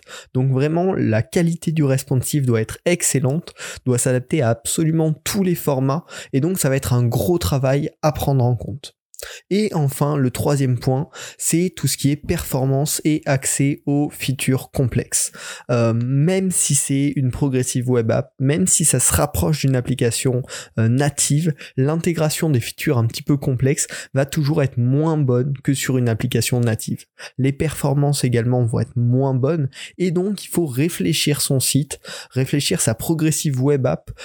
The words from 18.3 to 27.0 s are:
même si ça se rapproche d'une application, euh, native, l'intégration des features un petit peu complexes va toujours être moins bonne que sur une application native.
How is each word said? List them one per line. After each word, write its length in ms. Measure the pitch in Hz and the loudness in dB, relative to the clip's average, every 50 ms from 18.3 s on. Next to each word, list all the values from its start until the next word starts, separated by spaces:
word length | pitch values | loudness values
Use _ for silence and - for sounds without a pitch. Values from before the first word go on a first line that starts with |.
| _ - | _ -2
même 280 | 131 135 147 180 190 | 0 0 2 2 2
si 180 | 180 - - 165 | 2 2 2 2
ça 140 | - - 127 | 2 2 2
se 120 | - - | 2 2
rapproche 500 | - - 151 143 - - 185 165 156 139 | 2 2 0 0 0 0 0 0 0 0
d'une 140 | - 139 131 | 0 0 2
application, 680 | 127 120 - 131 127 127 117 113 - - 131 123 123 131 - - - - - - | 0 0 0 -2 0 0 0 0 0 -2 0 0 -2 -4 -6 -12 -14 -14 -8 -2
euh, 100 | - 110 | 0 2
native, 680 | 113 120 131 147 147 - - - - 143 147 170 170 143 - - - - | 4 4 4 2 0 0 0 0 2 2 2 2 0 -2 -4 -8 -10 -2
l'intégration 760 | - 131 143 160 170 165 185 165 165 156 151 - - - 160 | 0 0 0 0 0 0 0 0 0 0 0 0 0 0 2
des 80 | 143 117 | 2 2
features 400 | - - - - - 160 143 120 | 0 -2 -8 -4 -2 0 2 2
un 80 | 113 | 2
petit 160 | 117 - - - | 0 -2 -4 -2
peu 140 | - 147 | 0 0
complexes 500 | 139 - 151 131 120 131 135 156 - - - - - - - - | 0 2 0 0 2 2 0 0 0 -2 -6 -8 -14 -12 -6 -2
va 140 | 135 143 | -2 -2
toujours 340 | 139 - 160 147 139 160 165 | -2 0 -2 0 0 2 2
être 160 | 139 131 - | 0 0 0
moins 400 | 120 120 123 135 143 156 165 160 | 0 0 2 2 2 2 2 2
bonne 400 | 156 147 127 123 123 127 143 139 - - | 2 2 2 2 2 2 0 -2 -4 0
que 100 | - 139 | -2 0
sur 240 | 135 - - 127 | 0 0 0 0
une 120 | 127 123 117 | 2 2 2
application 500 | 110 107 - 123 - 117 110 - 131 123 | 0 0 -2 -4 -4 -2 -2 -2 0 0
native. 460 | 120 117 110 - - - - - | 0 0 0 -2 -4 -6 -8 -8